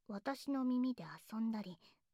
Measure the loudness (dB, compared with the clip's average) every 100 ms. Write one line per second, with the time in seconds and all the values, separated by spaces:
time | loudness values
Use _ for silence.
0 | -10 -4 -2 -2 0 2 4 4 2 0
1 | -8 -14 -6 0 0 0 -4 -10 -18 _
2 | _